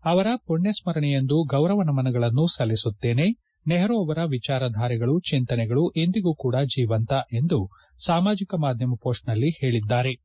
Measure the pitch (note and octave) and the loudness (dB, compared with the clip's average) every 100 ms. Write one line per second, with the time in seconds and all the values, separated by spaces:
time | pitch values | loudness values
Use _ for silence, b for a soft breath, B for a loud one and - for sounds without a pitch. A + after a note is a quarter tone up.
0 | E3 F3+ G3 B3 - E3 F#3+ G#3 - D#3 | 0 0 2 -2 -2 -2 0 -2 -4 -2
1 | D3 C#3 C3 D3 D#3 C#3 E3 G3+ E3+ C#3 | 0 0 0 0 0 0 2 2 0 0
2 | C3 B2 A#2 A#2 E3 - A#2 A2 - G#2 | 0 0 0 2 0 0 -2 0 -2 -4
3 | B2 A#2 F3 A#3+ _ _ - F3 G3 A#3 | -2 2 0 -2 _ _ -2 0 2 0
4 | E3 D#3 E3 C3 - C3+ B2+ G#2+ B2 A#2 | 0 -2 -2 -2 -2 -2 -2 -2 -2 0
5 | A#2+ D#3+ - C#3+ B2+ A#2+ A2+ B2 E3+ - | 2 0 0 -2 0 0 0 2 0 0
6 | E3+ F#3 F3+ D#3 C3 B2+ C#3+ C3+ A#2 A2 | 0 0 0 -2 -2 0 0 0 0 0
7 | A2+ C3+ - A#2 D#3+ D3+ F#2+ b b _ | 0 -2 -2 -2 0 0 -2 b b _
8 | - E3+ F#3+ G#3 G3 F3+ D3 A#2+ B2+ A#2+ | 0 2 2 0 -2 -2 -2 0 -2 -2
9 | - A#2+ - A2 C#3+ D#3+ C3 A#2 G#2+ A#2+ | -2 -4 -2 0 0 0 0 0 0 0
10 | B2+ B2+ | 0 -4